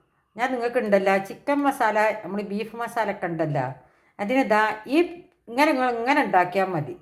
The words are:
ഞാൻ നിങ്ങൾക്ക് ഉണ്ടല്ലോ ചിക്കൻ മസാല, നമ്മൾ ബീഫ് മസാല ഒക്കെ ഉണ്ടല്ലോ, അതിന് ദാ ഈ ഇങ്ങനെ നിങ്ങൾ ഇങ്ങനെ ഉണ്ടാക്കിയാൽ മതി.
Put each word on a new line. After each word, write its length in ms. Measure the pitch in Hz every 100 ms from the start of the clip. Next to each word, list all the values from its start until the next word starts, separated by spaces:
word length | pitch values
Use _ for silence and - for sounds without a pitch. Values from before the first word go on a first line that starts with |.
| _ _ _ 208
ഞാൻ 100 | 254
നിങ്ങൾക്ക് 260 | 254 233 247
ഉണ്ടല്ലോ 300 | 214 196 190 196 196
ചിക്കൻ 320 | 226 - 285 277
മസാല, 320 | 277 220 214 214 208
നമ്മൾ 160 | 175 202 190
ബീഫ് 260 | 202 214 233
മസാല 260 | 226 226 208
ഒക്കെ 140 | 190 180
ഉണ്ടല്ലോ, 380 | 165 156 143 127 135 - _ _ -
അതിന് 220 | 202 262 214
ദാ 100 | 214 214 - - 294
ഈ 20 | 349 - - _ -
ഇങ്ങനെ 180 | 233 302 262
നിങ്ങൾ 140 | 254 233
ഇങ്ങനെ 180 | 233 294 226
ഉണ്ടാക്കിയാൽ 420 | 180 180 196 190
മതി. 200 | 170 127 -